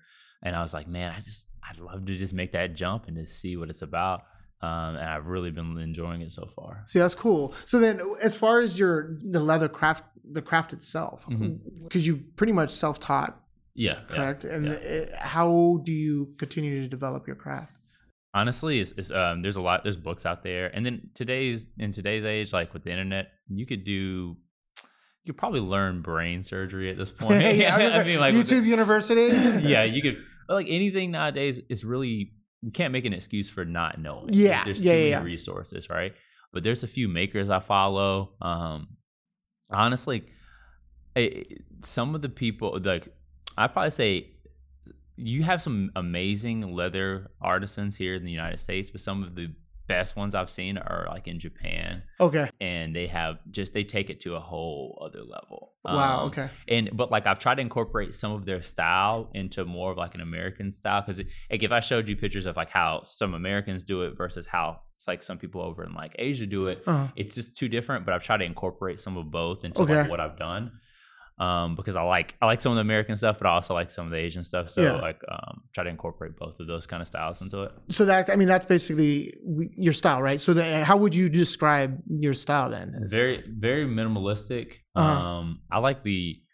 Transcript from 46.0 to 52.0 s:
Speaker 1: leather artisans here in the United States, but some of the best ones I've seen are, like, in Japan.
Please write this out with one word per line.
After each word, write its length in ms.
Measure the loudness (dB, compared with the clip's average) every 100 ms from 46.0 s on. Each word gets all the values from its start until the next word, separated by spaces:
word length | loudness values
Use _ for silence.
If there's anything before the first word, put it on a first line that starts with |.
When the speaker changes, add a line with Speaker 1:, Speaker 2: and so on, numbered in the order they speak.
| -2 -2 0 -2 -2 -4 -4
Speaker 1:
leather 560 | -2 -2 0 -2 -4 -8 -6
artisans 560 | 0 0 -2 -6 -6 -4
here 180 | -4
in 100 | -4
the 60 | -6
United 300 | -6 -6 -6
States, 300 | -4 -4 -6
but 100 | -10
some 220 | -6 -6
of 100 | -6
the 180 | -8 -10 -10 -18 -14 -2
best 260 | -2 -2 -4
ones 180 | -4
I've 160 | -2 -4
seen 280 | -6 -6 -6
are, 280 | -6 -6 -6
like, 160 | -8 -8
in 140 | -10
Japan. 640 | -10 -10 -6 -4 -6 -8